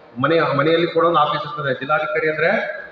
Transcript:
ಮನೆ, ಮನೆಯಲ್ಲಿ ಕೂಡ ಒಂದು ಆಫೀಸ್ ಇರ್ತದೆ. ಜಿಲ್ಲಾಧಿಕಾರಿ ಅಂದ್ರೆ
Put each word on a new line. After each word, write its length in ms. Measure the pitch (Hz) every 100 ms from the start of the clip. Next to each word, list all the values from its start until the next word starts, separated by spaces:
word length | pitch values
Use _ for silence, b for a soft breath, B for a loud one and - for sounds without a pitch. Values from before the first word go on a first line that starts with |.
| - 117
ಮನೆ, 340 | 139 165 147 135
ಮನೆಯಲ್ಲಿ 300 | 151 165 170
ಕೂಡ 180 | 165
ಒಂದು 140 | 170 170
ಆಫೀಸ್ 240 | 147 143
ಇರ್ತದೆ. 320 | 147 - 139
ಜಿಲ್ಲಾಧಿಕಾರಿ 560 | 127 135 151 151 160 156
ಅಂದ್ರೆ 200 | 151 165 220 - - -